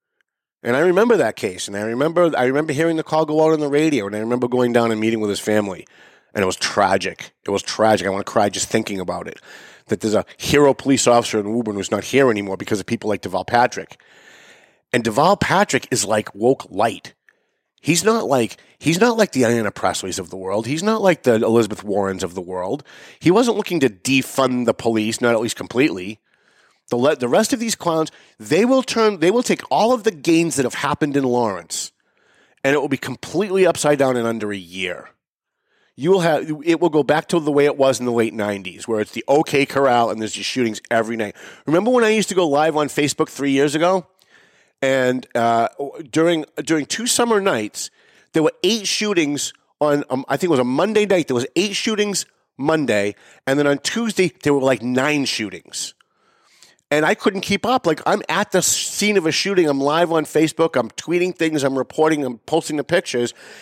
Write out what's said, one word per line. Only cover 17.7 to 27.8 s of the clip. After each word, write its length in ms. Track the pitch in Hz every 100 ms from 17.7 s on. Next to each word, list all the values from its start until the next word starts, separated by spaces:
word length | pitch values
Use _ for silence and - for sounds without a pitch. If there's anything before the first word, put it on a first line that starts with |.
| _
He's 220 | - 165
not 240 | 190 226 113
like, 300 | 131 113 - _ _
he's 200 | 143 170
not 200 | 240 226
like 140 | 202
the 100 | 131
Ayanna 280 | 113 117 107
Presleys 480 | - 95 - 95 87
of 120 | 87
the 60 | 95
world. 300 | 92 101 117
He's 160 | 151
not 200 | 202 220
like 220 | 196 165 131
the 100 | 113
Elizabeth 500 | 113 117 104 104 104
Warrens 400 | 101 98 95 90
of 100 | 90
the 60 |
world. 420 | 90 92 92 147 - - - -
He 100 | 156
wasn't 280 | 190 240 208
looking 220 | 208 175
to 100 | 135
defund 720 | 95 - 135 123 - 131 127 117
the 80 |
police, 480 | - 117 113 107 113
not 140 | 120 113
at 60 |
least 160 | 117 -
completely. 640 | 98 - 147 92 92 110 _ _ _ _ _ _ _
The 80 | 123
le-, 200 | 131 151
the 120 | 123
rest 240 | 160 220
of 80 | 240
these 140 | 226
clowns, 360 | -